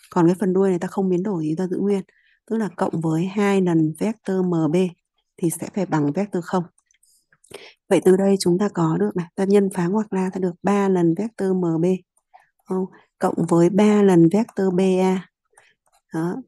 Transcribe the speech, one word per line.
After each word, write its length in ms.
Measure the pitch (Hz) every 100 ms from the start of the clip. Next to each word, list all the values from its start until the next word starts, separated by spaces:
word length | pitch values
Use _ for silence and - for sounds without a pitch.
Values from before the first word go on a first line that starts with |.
| _
Còn 160 | 185 170
cái 80 | 180
phần 140 | 190
đuôi 160 | 185 196
này 100 | 175
ta 80 | 180
không 220 | - 190
biến 140 | 175
đổi 200 | 208 175
thì 120 | 156 160
ta 100 | 180
giữ 100 | 180
nguyên. 240 | 196 196 - _ _ _ _
Tức 80 | 226
là 120 | 190 -
cộng 260 | 190 165
với 240 | 160 160 190
hai 360 | 196 202 196
lần 320 | 180 165 156 156
vectơ 420 | 202 226 - 185
M 100 | 185 165 156
B 40 | 175 185 - _ _ _ -
thì 120 | 170
sẽ 180 | - - 208
phải 100 | 180
bằng 260 | 156 147
vectơ 300 | 151 202 180
không. 220 | 165 185 170 _ _ _ _ _ _ _ _ - - _ _
Vậy 120 | 175 185
từ 120 | 190
đây 180 | 196 196
chúng 200 | 180 175
ta 100 | 202
có 280 | 175 160 165
được 180 | 208 185
này, 100 | 170 -
ta 80 |
nhân 260 | 190 202 196
phá 140 | 190 170
ngoặc 220 | 214 214
ra 200 | 190 185
ta 60 | 190
được 140 | 180 175
ba 260 | 190 202 196
lần 260 | 185 170 165
vectơ 380 | 226 - 190
M 80 | 185 170 165
B, 40 | 180 185 _ _ _ _ _ _ _
không? 200 | 190 190 - _ _
Cộng 260 | 185 - 165
với 200 | 170 175
ba 320 | 190 214 208
lần 280 | 196 170 165
vectơ 420 | 202 233 - 190
B 80 | 175 190 185
A. 280 | 185 185 - _ _ _ _ _ _ _ _
Đó, 220 | 160 175 214